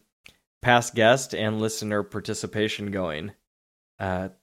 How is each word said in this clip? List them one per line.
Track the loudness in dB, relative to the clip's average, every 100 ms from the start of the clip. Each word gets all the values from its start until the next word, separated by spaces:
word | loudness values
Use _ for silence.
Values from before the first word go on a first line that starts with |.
| _ _ -20 _ _ _
past | 4 4 4 4
guest | 6 6 2 -2
and | -2 0
listener | -2 -4 -4 -2
participation | -4 -8 -8 -6 -6 -2 -2 -2 -6
going. | -4 -4 -6 -8 -14 _ _ _ _ _ -8
Uh, | -4 -4 -6 -6